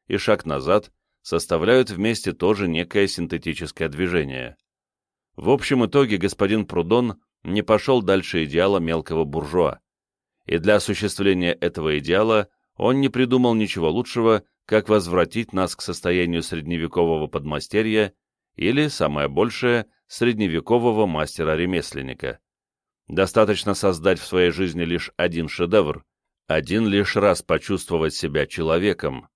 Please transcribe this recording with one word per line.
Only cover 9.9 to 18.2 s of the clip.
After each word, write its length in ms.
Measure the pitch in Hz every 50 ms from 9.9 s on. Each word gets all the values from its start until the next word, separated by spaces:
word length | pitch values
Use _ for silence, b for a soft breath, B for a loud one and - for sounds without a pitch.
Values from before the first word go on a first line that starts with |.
| _ _ _ _ _ _ _ _ _ _ _
И 120 | - - 85
для 180 | 80 101 104
осуществления 760 | 101 - - 101 - 104 98 - - 98 98 95 90 90 87 -
этого 460 | - - 87 87 87 78 78 76 76
идеала 500 | 71 76 87 98 110 113 110 107 98 - _ _ _ _ _
он 240 | - - 117 131 139
не 80 | 139 135
придумал 460 | - 123 131 120 127 127 123 123 117
ничего 360 | 110 107 92 - 98 80 78
лучшего, 540 | 82 113 123 - - 120 113 113 110 101 - _ _ _ _
как 240 | - 107 107 101 -
возвратить 640 | 107 104 87 85 87 92 85 82 - 110 113 - -
нас 200 | 95 92 87 -
к 60 | -
состоянию 640 | - - 87 - - 90 90 90 87 85 85 82 78
средневекового 840 | - 90 82 76 78 87 82 80 78 - 90 85 82 82 78 76 73
подмастерья 840 | - 80 71 73 73 73 - - - 104 110 110 107 110 104 95 - _